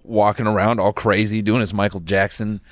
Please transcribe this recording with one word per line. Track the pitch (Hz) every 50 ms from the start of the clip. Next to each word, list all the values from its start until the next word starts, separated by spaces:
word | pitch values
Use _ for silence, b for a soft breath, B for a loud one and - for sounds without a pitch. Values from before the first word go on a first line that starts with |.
| -
walking | - 113 107 104 107 104 - 117
around | 107 107 98 98 110 120 110
all | 92 104
crazy, | 104 - - 113 101 101 110 104 107 110
doing | 104 107 110 123
his | 110 98 110
Michael | 101 101 104 - 95
Jackson | 82 82 101 95 98 104 - - 110 104 107 101 B B